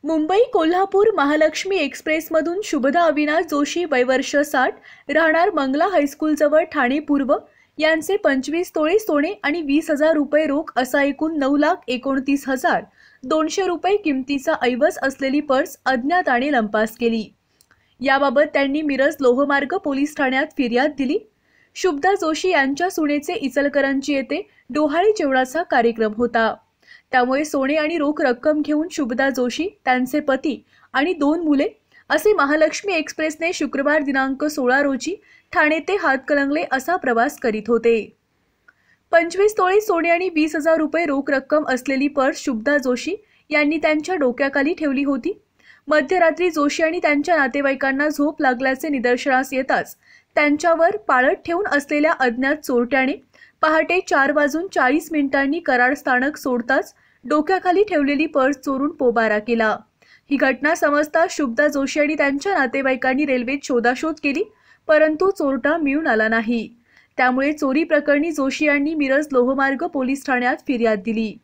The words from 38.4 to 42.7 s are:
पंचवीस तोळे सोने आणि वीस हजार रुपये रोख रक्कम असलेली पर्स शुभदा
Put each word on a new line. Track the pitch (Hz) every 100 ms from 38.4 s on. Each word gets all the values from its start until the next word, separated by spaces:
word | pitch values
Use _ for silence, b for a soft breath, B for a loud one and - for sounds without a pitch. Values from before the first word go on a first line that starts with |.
| _ b b b b b _
पंचवीस | 339 339 359 415 427
तोळे | 370 403
सोने | 415 339 339
आणि | 339 370
वीस | 330 311 320
हजार | 302 320
रुपये | 302 320 339
रोख | 277 277
रक्कम | 269 269 302 285
असलेली | 262 269 269 285
पर्स | 285 262 277
शुभदा | - 226 247